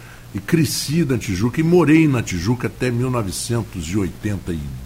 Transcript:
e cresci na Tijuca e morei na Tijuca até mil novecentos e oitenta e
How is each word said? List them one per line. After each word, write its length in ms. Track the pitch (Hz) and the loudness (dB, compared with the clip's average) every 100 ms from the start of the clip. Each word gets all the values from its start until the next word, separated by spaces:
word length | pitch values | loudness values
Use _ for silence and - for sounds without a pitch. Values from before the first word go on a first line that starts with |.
| - - - | -18 -20 -12
e 60 | 104 | -10
cresci 680 | - 165 147 - - 160 151 | 0 2 2 -2 -2 0 2
na 100 | 123 | 0
Tijuca 420 | - 90 120 117 | -2 -2 0 0
e 40 | |
morei 440 | 160 175 143 160 156 | 4 6 6 6 6
na 160 | 123 | 2
Tijuca 440 | - 90 87 120 110 | -2 -2 -2 -2 -2
até 240 | - 127 | -2 -2
mil 180 | 120 127 | 0 0
novecentos 760 | 127 98 87 - 117 110 98 78 | -2 -2 -4 -4 -4 -4 -6 -4
e 100 | 104 | -2
oitenta 560 | 92 - 107 101 - | -2 -4 -6 -4 -4
e 80 | 82 71 64 | -6 -6 -8